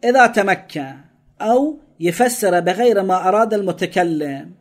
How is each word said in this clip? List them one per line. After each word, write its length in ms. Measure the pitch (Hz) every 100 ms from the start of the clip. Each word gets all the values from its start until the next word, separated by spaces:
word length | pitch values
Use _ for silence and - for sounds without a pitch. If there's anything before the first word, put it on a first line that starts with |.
إذا 240 | 240 262 240
تمكن، 640 | 233 202 185 - 156 135 131 143 _ _ _
أو 380 | 214 247 294 294 - _
يفسر 600 | 170 170 247 233 202 175
بغير 440 | 170 185 240 202
ما 240 | 190 185 185
أراد 260 | 208 226
المتكلم 1000 | 208 190 170 175 185 175 156 147 139 160 180